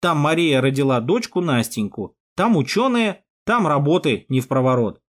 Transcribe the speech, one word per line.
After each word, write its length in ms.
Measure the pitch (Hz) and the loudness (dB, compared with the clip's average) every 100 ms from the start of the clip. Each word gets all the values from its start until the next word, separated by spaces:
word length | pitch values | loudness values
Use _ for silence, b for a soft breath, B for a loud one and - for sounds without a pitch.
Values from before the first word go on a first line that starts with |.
Там 160 | 180 160 | 0 0
Мария 420 | 147 160 170 135 | 0 2 2 2
родила 380 | 131 135 139 127 | 0 0 0 0
дочку 400 | 117 214 233 - | 0 -2 -2 -4
Настеньку. 760 | 175 123 113 - 104 - 98 _ _ - | -2 0 -2 -4 -8 -6 -12 _ _ -4
Там 220 | 208 196 | 0 2
ученые, 680 | 131 - 262 240 226 185 _ _ - | 0 0 0 0 -2 -4 _ _ -4
там 200 | 240 180 | 0 2
работы 580 | 143 143 175 160 107 - | 2 2 2 0 -2 -2
не 140 | 131 | -4
в 60 | 123 | 0
проворот. 540 | 131 127 127 113 - _ | 0 2 2 0 -4 _